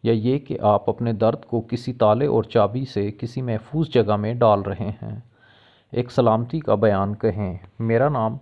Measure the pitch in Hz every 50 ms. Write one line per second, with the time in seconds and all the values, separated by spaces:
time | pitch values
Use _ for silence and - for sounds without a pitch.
0 | - 113 117 110 107 123 131 143 - - - - - 104 104 101 - - 110 -
1 | 120 117 113 98 110 113 117 - - - - 117 113 - 120 113 - - 123 123
2 | 110 107 107 120 139 147 120 117 104 - - 113 104 98 110 127 135 131 - 104
3 | 101 104 104 - - 117 - 131 127 123 113 107 - - - 156 160 147 - 123
4 | 107 104 107 104 104 107 120 120 120 110 104 101 98 98 98 - 104 98 101 -
5 | 113 - - 113 120 _ _ _ _ _ _ _ _ _ _ _ _ _ - 123
6 | 123 120 - - 123 113 110 110 117 117 - - - - 104 101 110 110 101 95
7 | 98 101 104 - - 113 92 107 104 92 85 - - - _ _ 117 113 113 117
8 | 131 151 147 127 110 110 113 135